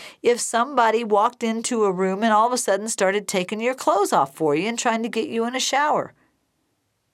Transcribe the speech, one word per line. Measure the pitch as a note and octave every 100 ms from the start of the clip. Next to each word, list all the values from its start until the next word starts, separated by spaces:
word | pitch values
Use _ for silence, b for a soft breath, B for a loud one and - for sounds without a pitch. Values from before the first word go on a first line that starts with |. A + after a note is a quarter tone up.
| B B
if | - A#3+
somebody | - A#3 B3+ C4+ A3+ A3
walked | A#3 G#3 A3 A#3
into | A3+ A3+ A3+ A#3+
a | G#3
room | F3+ F#3+ F#3+
and | A3+
all | G#3 A#3
of |
a | A#3+
sudden | - G3 A3
started | - F#3+ G3+ G3
taking | G3 F3+ G#3+
your | A#3
clothes | B3+ - F4+ G4+
off | F3+ -
for | - D#3
you | D3 G3+
and | A#3
trying | B3 A3+
to | A3+
get | A3+ A3
you | A3+ A3+
in | C4
a |
shower? | B3+ C#4 D4 A#3 - _ _ _ _ _ _ _ _ _ _